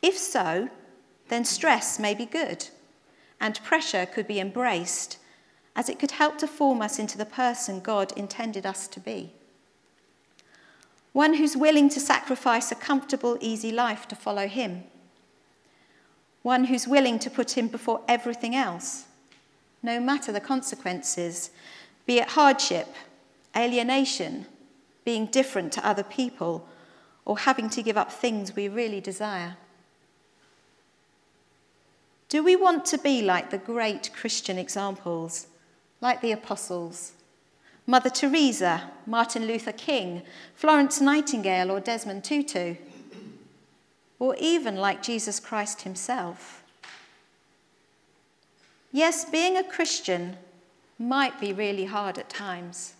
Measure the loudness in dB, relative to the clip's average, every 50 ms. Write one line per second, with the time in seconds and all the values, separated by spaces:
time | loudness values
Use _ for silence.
0 | 4 2 2 2 -4 -2 0 0 2 2 0 0 -2 -2 -6 -12 -20 -20 -20 -20
1 | _ _ _ _ _ _ -2 -2 0 0 -2 0 4 4 4 4 2 -4 -4 -2
2 | 0 -2 0 -2 -4 -4 -2 -4 -2 -2 -4 -8 -10 -14 -16 -20 _ _ _ _
3 | _ _ _ _ _ _ _ _ -4 -4 -4 -4 -2 0 2 2 2 0 -2 -2
4 | -2 -2 -4 -6 -4 -2 -2 -4 -4 -4 -2 -2 0 0 0 0 -2 -4 -6 -6
5 | -6 -10 -12 -16 _ _ _ _ _ _ _ _ _ _ _ -4 -4 -4 -4 -4
6 | -4 -4 0 2 2 2 2 -2 -6 -6 -2 2 2 2 2 2 -2 -4 -4 -4
7 | -6 -6 -6 -8 -8 -8 -4 -2 0 0 0 -2 -6 -6 -6 -8 -4 -2 0 0
8 | 0 -2 -4 -8 -8 -10 -8 -8 -8 -6 -6 -6 -6 -6 -8 -8 -10 -12 -14 -14
9 | -12 -10 -10 -10 -10 -14 -18 -20 _ _ _ _ _ _ _ _ _ _ _ _
10 | _ _ _ _ _ _ _ _ _ _ _ -20 _ -20 _ _ _ _ _ _
11 | _ _ _ 4 6 6 6 6 4 2 4 4 6 6 8 8 8 6 6 2
12 | 2 2 2 2 2 0 -4 0 2 2 2 2 0 -2 -6 -8 -2 0 0 0
13 | 0 -2 -4 -2 0 -2 -2 0 -2 -4 -4 -4 -4 -4 0 0 0 0 0 -4
14 | -8 -14 -14 -8 -4 -4 -2 -2 -2 -2 -2 -4 -4 -4 -6 -8 -12 -16 _ -20
15 | _ _ _ _ _ _ _ _ _ _ _ _ _ _ _ _ _ _ _ _
16 | _ _ _ _ _ _ _ _ _ 2 4 4 4 4 2 0 2 4 6 6
17 | 6 6 2 0 -4 -4 -2 -2 -2 0 0 -2 -2 -2 -4 -6 -2 -2 -2 -2
18 | 2 2 2 2 2 -4 -6 -4 -6 -4 -2 -2 -2 -2 -4 -6 -8 -10 -10 -10
19 | -14 -20 _ _ _ _ -20 _ _ _ _ _ _ _ _ _ -6 -4 -2 0
20 | 0 0 0 0 -2 -4 -6 -6 -2 -2 -2 -2 -2 -6 -10 -6 -6 -6 -4 -4
21 | -4 -4 -4 -2 -4 -4 -4 -8 -10 -10 _ -20 -20 -20 -20 -20 -20 -20 _ _
22 | _ 2 4 4 2 2 4 8 8 8 8 6 2 0 0 -2 -4 -6 -10 -18
23 | -20 -20 -20 _ _ _ _ _ _ _ _ 0 0 2 2 2 2 2 2 2
24 | 2 2 0 -4 -4 -6 -6 -10 -12 -14 -20 _ -20 _ _ _ _ _ _ _
25 | _ -2 0 0 0 2 2 2 2 2 0 -4 -4 -2 -6 -2 0 0 0 0
26 | -2 -6 -4 -4 -4 -4 -4 -4 -4 -4 -4 -4 -8 -14 -20 -20 -20 -20 -20 -20
27 | _ _ _ _ _ -4 -4 0 2 2 2 2 0 -4 -4 -2 -2 0 2 0
28 | 0 -2 -4 -2 -2 0 0 0 -4 -6 -6 -4 -4 -4 -2 -4 -4 -4 -4 -6
29 | -8 -8 -8 -6 -6 -6 -4 -6 -6 -8 -10 -14 -20 _ _ _ _ _ _ _
30 | _ _ _ _ _ _ _ _ _ _ _ _ _ _ _ _ _ _ _ _
31 | _ _ _ _ _ _ _ _ _ _ _ _ _ _ _ _ _ _ _ _
32 | _ _ _ _ _ _ 0 4 6 8 6 8 8 6 4 4 2 0 -2 0
33 | 2 2 2 4 4 4 2 2 0 -2 -6 -8 -6 -4 -2 0 0 0 -2 -4
34 | -8 -10 -12 -8 -6 -4 -4 -4 -4 -4 -4 -4 -4 -6 -4 -4 -4 -4 -6 -6
35 | -6 -6 -4 -4 -4 -6 -8 -10 -12 -14 _ _ _ _ _ _ _ _ _ _
36 | 0 0 0 0 0 -2 -2 -2 -4 -8 -6 -6 -6 -6 -6 -6 -6 -8 -10 -12
37 | -14 -14 -16 _ _ _ _ _ _ _ _ _ _ _ _ _ _ 6 6 6
38 | 6 4 0 2 2 4 6 6 6 6 4 4 2 2 2 0 -2 -8 -16 -16
39 | -10 -4 0 0 0 0 0 -4 -2 -2 -4 -4 -4 -6 -10 -8 -4 -2 -2 0
40 | 0 -4 -6 -8 -10 -14 -20 -20 -20 -20 _ 0 6 6 8 8 6 4 4 4
41 | 4 6 6 4 2 0 -2 0 2 2 2 2 2 2 0 -2 -2 -2 -4 -4
42 | -4 -8 -8 -8 -4 -2 -2 -2 -2 -2 -2 -4 -2 -2 -4 -8 -12 -20 -20 -20
43 | -20 -20 -20 -18 -18 -18 -20 -20 -20 -20 _ _ _ _ _ _ _ _ _ _
44 | _ _ _ _ 0 0 0 2 2 2 2 2 0 -2 -4 0 0 0 0 -2
45 | -4 -4 -4 -4 -4 -4 -6 -8 -8 -6 -4 -4 -4 -4 -6 -10 -10 -12 -10 -10
46 | -6 -4 -4 -4 -4 -6 -8 -12 -16 -20 -20 -20 -20 _ _ _ -20 -20 -20 -20
47 | -20 -20 _ _ _ _ _ _ _ _ _ _ _ _ _ _ _ _ _ _
48 | _ _ _ _ _ _ _ _ _ _ _ _ _ _ _ _ _ _ 0 2
49 | 4 4 2 0 -6 -2 0 2 2 4 2 2 0 -2 -2 -2 0 0 0 -4
50 | -2 -2 -2 -2 -2 -8 -10 -14 -18 -20 _ _ _ _ _ _ _ _ _ _
51 | -4 -2 2 2 2 0 0 -4 -6 -4 -4 -2 -2 -2 -2 -2 -4 -4 -4 -4
52 | -4 -4 -6 -8 -10 -12 -12 -12 -10 -8 -10 -10 -10 -14 -14 -14 -14 -14 -16 _